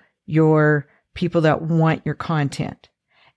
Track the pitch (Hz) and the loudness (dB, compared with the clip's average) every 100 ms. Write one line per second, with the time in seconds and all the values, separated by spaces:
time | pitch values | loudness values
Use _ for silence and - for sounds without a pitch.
0 | _ _ - 156 156 156 151 151 - _ | _ _ -4 2 4 4 4 2 -2 _
1 | _ - 170 175 156 147 160 165 160 165 | _ -6 -2 0 2 0 0 0 2 0
2 | - 147 - 156 139 - - - _ _ | -4 -8 -6 -4 -4 -4 -10 -12 _ _
3 | _ _ _ | _ _ _